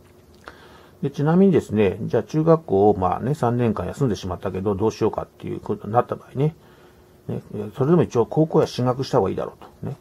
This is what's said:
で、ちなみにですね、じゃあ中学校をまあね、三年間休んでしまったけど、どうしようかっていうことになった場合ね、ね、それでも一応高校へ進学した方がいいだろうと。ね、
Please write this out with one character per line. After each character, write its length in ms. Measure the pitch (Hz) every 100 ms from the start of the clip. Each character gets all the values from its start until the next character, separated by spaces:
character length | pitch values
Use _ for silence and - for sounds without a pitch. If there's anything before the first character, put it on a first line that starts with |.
| _ _ _ - - - - - - _
で、 100 | 143
ち 120 | -
な 120 | 147 175
み 120 | 196
に 40 |
で 100 | 139
す 100 | -
ね、 260 | 104 101 92
じ 120 | - 113
ゃ 60 |
あ 20 |
中 200 | - 156
学 200 | 156 160
校 260 | - 95 104
を 80 | -
ま 200 | 90 90
あ 20 |
ね、 160 | 110 151
三 220 | 120 120
年 160 | 120
間 120 | 104 90
休 180 | - 139
ん 40 |
で 60 | 92
し 120 | 95
ま 80 | 85
っ 40 |
た 120 | 98
け 100 | 95
ど、 140 | 101 95
ど 120 | 107
う 40 |
し 100 | -
よ 80 | 107
う 20 |
か 120 | -
っ 40 | -
て 200 | _ 104
い 60 | 98
う 40 |
こ 160 | - 104
と 120 | 101
に 60 |
な 80 | 117
っ 40 | 123
た 100 | -
場 100 | -
合 120 | 123
ね、 180 | 151 - - - - _ _ _ -
ね、 140 | - - 107 104 -
そ 100 | 135
れ 60 |
で 40 | 175
も 80 |
一 140 | 107 120
応 80 | 110
高 200 | - 156
校 180 | 170
へ 40 | 123
進 180 | - 123
学 180 | 127
し 60 | 131
た 80 | 131
方 60 |
が 60 | 95
い 40 |
い 20 | 95
だ 100 | 65
ろ 120 | -
う 40 |
と。 240 | - - 110
ね、 80 | 135